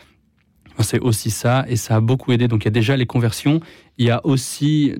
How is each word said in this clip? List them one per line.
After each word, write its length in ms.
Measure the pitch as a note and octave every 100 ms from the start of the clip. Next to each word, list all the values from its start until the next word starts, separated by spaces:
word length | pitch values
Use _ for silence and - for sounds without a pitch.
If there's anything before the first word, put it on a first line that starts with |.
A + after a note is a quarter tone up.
| - _ _ _ _ _ - -
c'est 200 | A2+ A#2+
aussi 300 | B2+ A2 A2
ça, 340 | - A#2+ C3 B2+
et 60 |
ça 220 | A#2+ - A2
a 40 |
beaucoup 300 | A2+ C3 -
aidé. 160 | A#2 A#2+
Donc, 160 | A2
il 40 | A2
y 20 |
a 20 |
déjà 260 | A2+ G#2+ C#3
les 100 | A#2+
conversions, 540 | B2 A#2 - C#3+ D#3 - - _ -
il 80 | A#2+
y 40 |
a 140 | A#2
aussi 680 | E3 C3+ - - C#3+ D3+ C#3+